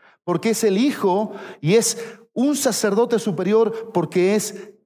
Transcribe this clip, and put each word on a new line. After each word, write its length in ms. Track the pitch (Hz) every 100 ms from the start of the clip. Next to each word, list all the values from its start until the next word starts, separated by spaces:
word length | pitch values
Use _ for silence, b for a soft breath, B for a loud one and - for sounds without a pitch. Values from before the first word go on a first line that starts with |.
| b b
porque 280 | - 165 226
es 120 | 214
el 140 | 220 190
Hijo 540 | 277 - 196 190 214 B B B
y 140 | 147
es 460 | 220 - - - - _
un 220 | - 277 285
sacerdote 600 | 262 - 214 202 226 226
superior 760 | 220 165 185 220 220 - -
porque 420 | 180 160 185 185 208
es 380 | 208 - - -